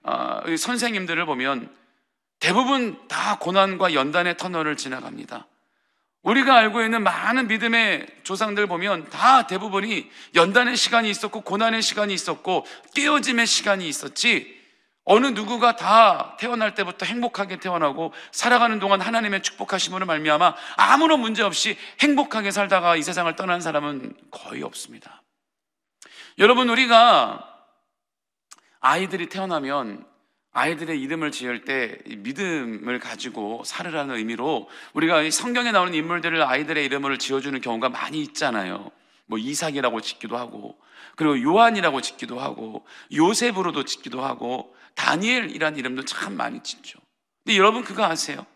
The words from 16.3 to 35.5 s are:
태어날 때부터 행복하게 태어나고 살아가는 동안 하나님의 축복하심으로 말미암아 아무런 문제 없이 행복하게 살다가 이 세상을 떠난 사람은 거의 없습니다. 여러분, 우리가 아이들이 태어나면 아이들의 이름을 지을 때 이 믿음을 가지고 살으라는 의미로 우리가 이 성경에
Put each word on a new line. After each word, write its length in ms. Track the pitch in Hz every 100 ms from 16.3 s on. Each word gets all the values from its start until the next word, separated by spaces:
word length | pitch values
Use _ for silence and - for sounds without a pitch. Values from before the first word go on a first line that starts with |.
| -
태어날 360 | 233 240 214 -
때부터 300 | 180 - 170
행복하게 540 | 240 240 - 196 185
태어나고 540 | 185 175 151 135 165 - -
살아가는 480 | - 233 240 233 214
동안 220 | 196 196
하나님의 420 | 220 233 214 196
축복하심으로 640 | - - - 190 170 185 185
말미암아 500 | 156 156 151 175 - - -
아무런 420 | 196 277 320 302
문제 240 | 226 220
없이 340 | 208 165 220 - - -
행복하게 520 | 294 285 - 220 196
살다가 440 | 196 202 190 175 170
이 80 |
세상을 320 | 151 180 170 156
떠난 240 | 190 175
사람은 540 | 165 147 147 139 - - _
거의 320 | - - 127
없습니다. 600 | - - - 110 - - _ _ _ _ _ _ _ _ - - - -
여러분, 300 | 208 247 247
우리가 800 | 233 254 226 240 170 110 98 - - _ _ _ _ _ _ _ _ _ - _ _
아이들이 480 | 127 160 190 190 170
태어나면 800 | 190 190 165 135 143 113 101 - _ _ _ _ 123
아이들의 460 | 143 165 160 156
이름을 300 | 135 165 151
지을 340 | - 127 120 -
때 320 | 135 113 - -
이 100 | 110
믿음을 840 | 104 139 190 160 117 110 117 123
가지고 640 | - 107 127 113 104 117 -
살으라는 500 | - 175 160 139 120
의미로 540 | 110 117 139 131 - - -
우리가 300 | 147 160 170
이 80 | 156
성경에 400 | 151 240